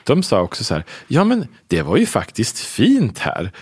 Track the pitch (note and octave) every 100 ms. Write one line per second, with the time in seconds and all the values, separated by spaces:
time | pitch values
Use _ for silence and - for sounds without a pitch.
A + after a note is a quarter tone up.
0 | - D#3+ F3+ G2 F2 - A2 D2+ - -
1 | - D3 G#3 A#3+ C#3+ - - E2 D2 A2+
2 | A3+ - D#2+ - A2+ - - - E3+ C4+
3 | C3 - - - F#2+ -